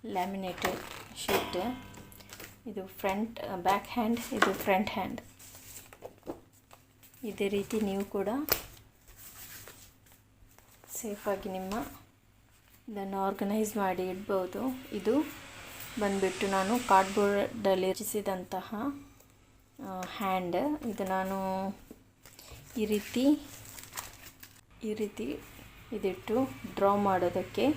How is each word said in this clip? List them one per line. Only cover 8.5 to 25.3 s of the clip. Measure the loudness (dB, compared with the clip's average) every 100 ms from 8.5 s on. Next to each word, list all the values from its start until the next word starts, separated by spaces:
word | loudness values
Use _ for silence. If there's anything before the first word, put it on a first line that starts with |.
| 0 -2 -18 -20 _ -20 -20 -20 -18 -16 -16 -16 -18 -20 -20 -20 -20 _ _ -20 -20 -20 -20 -14
ಸೇಫಾಗಿ | -8 -6 -4 -2 -2 -2
ನಿಮ್ಮ | -4 -4 -4 -6 -10 -20 _ _ _ -20 -20 _ -20 -10
ಇದನ್ನು | -8 -4 0
ಆರ್ಗನೈಸ್ | 0 0 0 2 2 2
ಮಾಡಿ | 2 2 -2
ಇಡ್ಬೋದು. | -4 0 0 0 -2 -4 -4 -6 -2
ಇದು | 4 4 2 -6 -16 -16 -14 -14 -10 -2
ಬಂದ್ಬಿಟ್ಟು | 0 4 2 2 2
ನಾನು | 4 4 2 8
ಕಾರ್ಡ್‌ಬೋರ್ಡಲ್ಲಿ | 8 8 4 4 4 2 2 2 4 4
ರಚಿಸಿದಂತಹ, | 0 -2 -2 0 -2 -2 -6 -4 -4 -4 -4 -14 -20 -20 -20 -20 -20 -20 -14 -8
ಆ, | -6
ಹ್ಯಾಂಡ್. | -8 -4 0 2 2 2 2 0 -2
ಇದು | -2
ನಾನು | 0 0 0 -2 0 0 -2 -6 -14 -20 -20 _ -20 -20 -18 -18 -10 -2
ಈ | 2
ರೀತಿ, | 2 0 4 6 4 0 -16 -16 -16 -12 -12 -12 -16 -20 -20 -20 -20 _ -8
ಈ | -4
ರೀತಿ | -2 -2 -2 -4